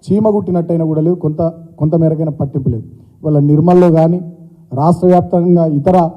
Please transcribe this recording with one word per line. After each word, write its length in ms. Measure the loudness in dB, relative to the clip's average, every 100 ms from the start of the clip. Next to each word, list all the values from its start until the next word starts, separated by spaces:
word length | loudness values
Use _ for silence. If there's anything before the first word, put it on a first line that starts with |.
| -2
చీమ 180 | 0 0
కుట్టినట్టయినా 500 | -2 -2 -4 -2 -2 -2
కూడా 120 | -2 -2
లేదు, 100 | -2
కొంత, 160 | -4 -4 -6 -6 -20 -4
కొంత 140 | -2 0
మేరకైనా 320 | 0 0 -6 -4
పట్టింపు 280 | -6 -4 -4
లేదు. 120 | -6 -8 -20 -20 _
ఇవాళ 200 | -2 0 2
నిర్మల్లో 380 | 2 4 4 4 4
కానీ 200 | 2 -2 -6 -18 -20 -20 -12 -2
రాష్ట్ర 260 | 0 2 2
వ్యాప్తంగా 520 | 2 2 -2 2 2 2 0
ఇతర 160 | 0 2 0